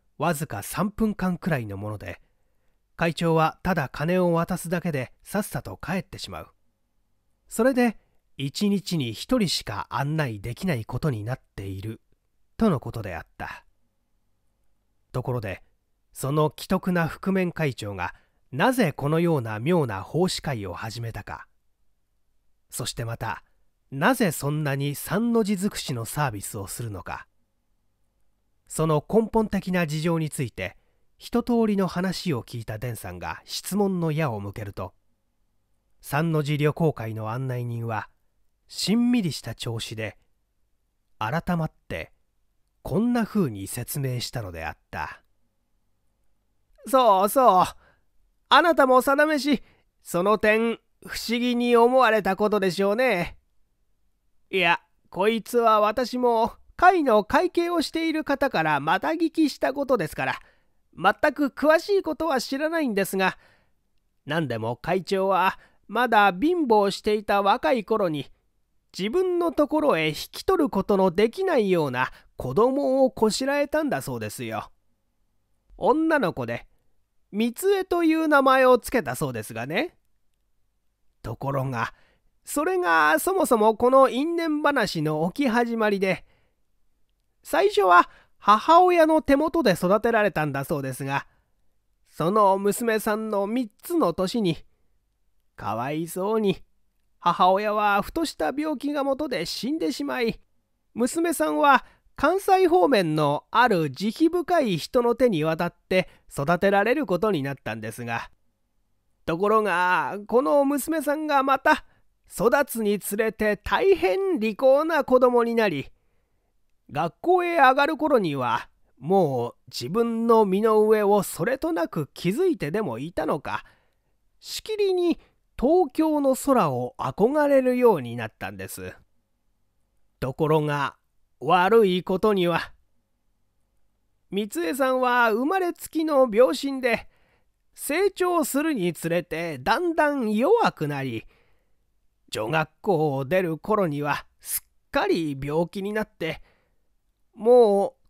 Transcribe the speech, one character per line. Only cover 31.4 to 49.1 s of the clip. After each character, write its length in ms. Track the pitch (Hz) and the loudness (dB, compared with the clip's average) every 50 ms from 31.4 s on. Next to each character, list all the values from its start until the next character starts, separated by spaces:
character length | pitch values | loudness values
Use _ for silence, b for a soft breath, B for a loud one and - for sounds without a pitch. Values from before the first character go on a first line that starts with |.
| 233 | -2
通 100 | - 240 233 226 | 0 0 0 2
り 120 | 214 208 196 | 0 0 0
の 100 | 190 170 | -2 -2
話 460 | - 180 185 190 170 - - 180 143 | -2 -4 -4 -4 -6 -6 -4 -6 -6
を 100 | 113 101 | -6 -6
聞 160 | - - 120 | -10 -12 -12
い 60 | 113 | -10
た 120 | - 110 107 | -10 -10 -10
伝 200 | 117 123 113 - | -8 -10 -10 -10
さ 140 | - 95 | -12 -14
ん 80 | 90 87 | -12 -10
が 220 | 87 78 76 - - | -10 -10 -10 -12 -12
質 320 | - - - - - 185 208 | -14 -12 -12 -10 -6 -2 -2
問 240 | 202 196 190 175 | 0 0 0 -2
の 100 | 165 160 | -2 -2
矢 200 | 151 156 165 135 | -2 -2 -2 -4
を 80 | 113 104 | -4 -6
向 140 | 98 98 - | -10 -10 -12
け 120 | - 107 | -12 -12
る 80 | 98 - | -12 -10
と、 200 | - 95 90 _ _ _ _ _ _ _ _ _ _ _ _ _ _ _ _ _ _ _ _ _ _ | -12 -12 -12 _ _ _ _ _ _ _ _ _ _ _ _ _ _ _ _ _ _ _ _ _ _
三 300 | - - - 143 165 170 | -14 -6 -4 -2 0 0
の 120 | 160 151 147 | 0 -2 -2
字 140 | 143 151 143 | -2 -2 0
旅 160 | 147 151 - | 0 0 0
行 200 | - 170 151 - | 0 -2 -2 -2
会 200 | - 113 113 107 | -2 -8 -10 -10
の 180 | 113 110 107 | -8 -8 -8
案 160 | 113 127 135 131 | -8 -6 -6 -6
内 180 | 123 123 123 | -6 -6 -6
人 220 | 120 117 117 117 113 | -8 -8 -8 -6 -6
は、 220 | 110 104 - - _ _ _ _ _ _ _ _ _ _ _ _ | -6 -8 -8 -10 _ _ _ _ _ _ _ _ _ _ _ _
し 280 | - - - - 208 | -10 -8 -2 0 0
ん 160 | 240 240 240 | 2 2 2
み 100 | 240 240 | 2 2
り 100 | 190 160 | 0 -2
し 100 | 127 - | -4 -6
た 140 | - 117 110 | -10 -12 -12
調 240 | - - 123 113 113 | -10 -8 -8 -8 -8
子 160 | - - 117 | -8 -10 -10
で、 220 | 107 110 104 - _ _ _ _ _ _ _ _ _ _ _ _ _ _ _ _ _ _ _ _ - | -10 -10 -10 -10 _ _ _ _ _ _ _ _ _ _ _ _ _ _ _ _ _ _ _ _ -6
改 380 | 110 110 139 170 - - 175 | -6 -4 -2 -4 -2 -2 -2
ま 100 | 165 156 | -2 -2
っ 60 | - _ _ _ - | -4 _ _ _ -12
て、 240 | - 82 80 - _ _ _ _ _ _ _ _ _ _ _ _ _ _ - | -10 -10 -10 -12 _ _ _ _ _ _ _ _ _ _ _ _ _ _ -10
こ 160 | - 131 185 | -4 -2 -2
ん 140 | 233 240 240 | 0 0 0
な 120 | 240 214 | 0 -2
風 240 | - - 208 180 127 | -2 0 -2 -2 -2
に 180 | 104 98 98 - | -2 -8 -10 -10
説 320 | - 127 117 - - 147 | -8 -10 -10 -8 -6 -6
明 200 | 135 127 123 120 | -4 -4 -4 -6
し 100 | - - | -8 -8
た 120 | - 127 | -8 -8
の 100 | 104 92 | -10 -10
で 140 | 85 82 80 | -10 -10 -10
あ 60 | 78 | -10
っ 60 | 73 _ _ _ | -10 _ _ _
た。 320 | - 90 76 - - - _ _ _ _ _ _ _ _ _ _ _ _ _ _ _ _ _ _ _ _ _ _ _ _ _ _ _ _ _ _ _ _ 554 - | -10 -10 -8 -10 -10 -16 _ _ _ _ _ _ _ _ _ _ _ _ _ _ _ _ _ _ _ _ _ _ _ _ _ _ _ _ _ _ _ _ -8 0
そ 380 | 233 262 254 220 196 185 196 | 2 4 6 6 6 4 4
う 40 | 208 | 2
そ 340 | - 277 254 226 190 180 165 | 2 4 6 6 6 6 4
う。 20 | - - b b b b b b b _ _ _ _ _ _ _ - | 2 -2 b b b b b b b _ _ _ _ _ _ _ 4
あ 120 | - 269 | 4 6
な 140 | 330 349 311 | 6 6 6
た 100 | 285 277 | 6 6
も 160 | 254 254 247 | 6 6 4
定 240 | 240 285 | 6 4